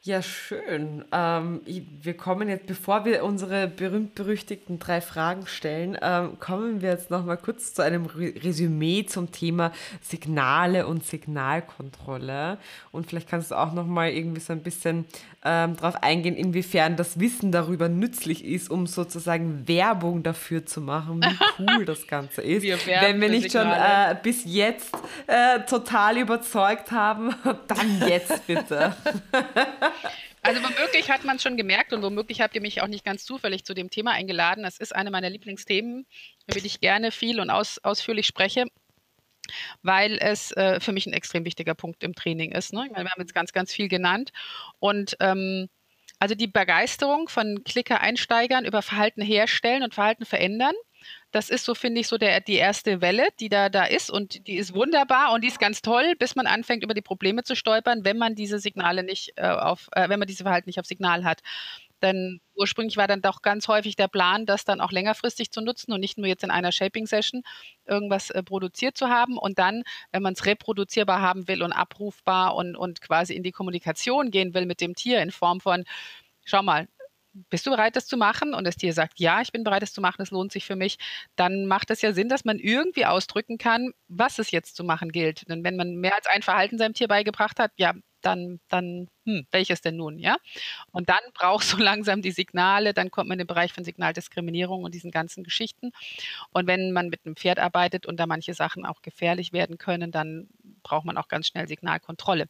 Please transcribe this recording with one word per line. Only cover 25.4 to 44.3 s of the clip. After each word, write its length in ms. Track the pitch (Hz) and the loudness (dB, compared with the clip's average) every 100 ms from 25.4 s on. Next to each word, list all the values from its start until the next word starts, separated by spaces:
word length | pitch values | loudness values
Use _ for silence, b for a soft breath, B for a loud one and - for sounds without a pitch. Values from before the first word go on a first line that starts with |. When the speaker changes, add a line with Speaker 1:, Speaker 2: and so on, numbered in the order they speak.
| 247 240 - | 8 6 4
Speaker 1:
total 520 | 247 247 226 208 233 | 0 2 4 6 4
überzeugt 720 | 247 233 233 220 196 226 - | 2 0 0 4 4 4 -2
haben, 420 | 233 208 214 226 247 | 2 2 2 -2 0
<laughs> 40 | 269 240 - | -2 -2 -2
dann 400 | 202 220 196 - | 0 2 4 4
jetzt 380 | 175 175 - - | 2 2 -4 0
bitte. 480 | 170 - 147 208 - 294 214 - | -2 0 2 2 2 -4 -4 0
<laughs> 560 | 262 262 - 269 - 302 320 B B B - | 0 2 0 0 2 0 0 B B B -2
Speaker 2:
Also 200 | - 240 | 0 2
womöglich 480 | 254 247 311 - - | -2 -2 2 2 2
hat 140 | 269 | 0
man's 180 | 269 254 | 0 -2
schon 140 | 269 247 | 0 -2
gemerkt 360 | 196 196 - | 0 2 2
und 100 | 220 | 0
womöglich 380 | 196 208 214 240 | -2 -4 -6 -2
habt 140 | 220 | 0
ihr 60 | 226 | 0
mich 200 | 208 - | -6 -4
auch 60 | 202 | -4
nicht 180 | 208 | -4
ganz 200 | - 196 | -6 -6
zufällig 400 | - 262 214 190 | -8 -6 -4 -4
zu 100 | - | -6
dem 160 | 190 185 | -8 -6
Thema 220 | - 220 | -4 0
eingeladen. 500 | 220 190 175 170 196 | 0 -2 0 0 0
Das 160 | 196 - | -6 -8
ist 160 | 208 | -6
eine 160 | - 202 | -4 -2
meiner 200 | 190 185 | -2 -4
Lieblingsthemen, 760 | 202 214 196 - 196 233 247 269 B B B - | -6 -12 -14 -2 0 0 -8 -12 B B B -6
über 140 | - | -6
die 60 | 196 | -4
ich 140 | - | -2
gerne 300 | 185 196 226 | 2 4 2
viel 300 | - 226 220 | -2 -2 -2
und 100 | 185 | 2
aus-, 300 | 190 214 - | 0 0 -2
ausführlich 440 | - 214 - 214 208 | -2 -2 -2 0 -2
spreche, 400 | - 190 - 247 _ _ _ _ _ _ _ - B B B | 2 2 2 -2 _ _ _ _ _ _ _ -14 B B B
weil 360 | 185 190 208 214 | 2 4 4 2
es, 320 | 208 208 - | 0 0 -4
äh, 280 | - 190 185 | 2 2 2
für 120 | 196 | 0
mich 140 | 196 190 | -2 -2
ein 60 | |
extrem 320 | - - 175 | -4 -2 -4
wichtiger 300 | 170 - 165 | -4 -6 -4
Punkt 280 | 160 170 170 | -4 -6 -6
im 100 | - | -8
Training 380 | 175 - 160 160 | -6 -4 -4 -2
ist, 200 | 165 - | -4 -4
ne? 120 | 196 269 | -8 -8
Ich 60 | |
meine, 120 | 208 | -8
wir 60 | 180 | -6
haben 100 | 185 | -6
jetzt 140 | 175 | -4
ganz, 180 | - 170 | -2 -2
ganz 200 | 190 185 | -2 -4
viel 160 | - 202 | -2 0
genannt 420 | 180 180 196 269 | 2 2 2 -2